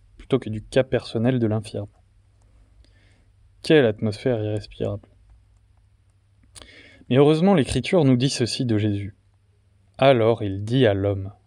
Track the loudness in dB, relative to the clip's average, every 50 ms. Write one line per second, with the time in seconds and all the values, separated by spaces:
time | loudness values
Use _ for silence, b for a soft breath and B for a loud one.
0 | _ _ _ -18 -6 -4 -2 -2 -2 -4 -10 -10 -10 -4 -2 -2 0 0 -2 -6
1 | -6 -4 -6 -2 -2 0 0 0 -2 -2 -4 -4 -6 -8 -10 -12 -12 -12 _ _
2 | _ _ _ _ _ _ _ _ _ _ _ _ _ _ _ _ -20 _ _ _
3 | _ _ _ _ _ _ _ _ _ _ _ _ -2 2 4 4 4 4 0 -2
4 | -4 -6 -6 -4 -4 -4 -2 -2 -4 -4 -6 -6 -8 -10 -10 -8 -8 -6 -8 -8
5 | -12 _ _ _ _ _ -20 _ _ _ _ _ _ _ _ _ _ _ _ _
6 | _ _ _ _ _ _ _ _ _ _ -20 B B B B B B B B B
7 | B -2 2 4 4 4 4 4 2 2 2 2 0 0 -2 -4 -4 0 0 2
8 | 4 4 2 2 0 -2 -2 -2 -4 -4 -4 -4 -4 -2 0 0 0 -2 -2 -4
9 | -6 -10 -14 _ _ _ _ _ _ _ _ _ _ _ _ _ _ _ _ 0
10 | 4 4 4 4 4 2 2 0 -2 -6 -6 -6 -6 -2 0 2 4 4 2 2
11 | 0 -2 -2 -4 -6 -12 -16 _ _